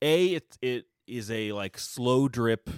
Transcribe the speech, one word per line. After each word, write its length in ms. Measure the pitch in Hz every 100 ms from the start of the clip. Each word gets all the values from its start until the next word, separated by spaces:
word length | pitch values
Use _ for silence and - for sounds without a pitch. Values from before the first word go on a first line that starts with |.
A, 340 | 147 160 180 165
it, 200 | - -
it 240 | 127 123 - _ -
is 240 | 120 104
a, 180 | 113 107
like, 280 | 101 98 -
slow 500 | - - 123 127 139
drip 420 | 120 117 113 -